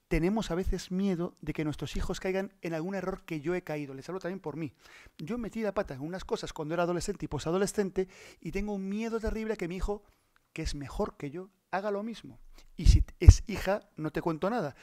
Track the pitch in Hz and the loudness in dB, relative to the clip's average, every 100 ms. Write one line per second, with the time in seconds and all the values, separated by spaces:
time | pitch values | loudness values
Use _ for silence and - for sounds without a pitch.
0 | - 160 170 220 - 170 190 185 - 185 | -2 2 4 2 0 -2 0 -2 -2 0
1 | 196 170 175 - 151 151 156 139 143 - | 0 0 -2 -6 -6 -2 -2 -4 -4 -2
2 | - 185 190 190 196 - 175 165 175 196 | -2 -2 -2 -2 -4 -6 -6 -4 -4 -4
3 | 175 190 - 160 143 180 175 151 143 135 | -4 -6 -6 -4 -2 -2 -4 -6 -6 -10
4 | 131 180 170 190 156 143 156 - - - | -10 -6 -6 -6 -6 -6 -6 -10 -20 -20
5 | - - 151 240 214 226 214 202 196 131 | -20 -12 -6 -6 -4 -2 -2 -2 -4 -6
6 | 151 185 - 233 156 - 151 170 175 175 | -8 -8 -4 -4 -4 -6 -2 0 2 0
7 | - 196 151 147 160 185 196 - 196 - | -2 -6 -6 -4 0 2 2 0 -2 -2
8 | 185 - - - 170 180 208 202 190 202 | -4 -6 -20 -12 -6 -4 -2 -4 -4 -4
9 | 226 226 214 214 220 214 175 185 190 208 | -2 -2 -2 -2 -2 -2 -4 -2 -2 -4
10 | - _ _ _ _ - 156 147 135 - | -8 _ _ _ _ -6 -4 -4 -6 -4
11 | 208 - 143 156 190 _ _ 180 208 202 | -4 -4 -8 -8 -12 _ _ -4 -2 -2
12 | 220 220 - - - - - - - - | -4 -8 -14 -18 -20 -20 -14 6 8 8
13 | - - 165 - - 190 185 208 - - | 6 8 10 10 8 -2 0 -2 -4 -8
14 | 156 165 170 156 185 240 151 - | -6 -2 -2 0 0 -2 -4 -8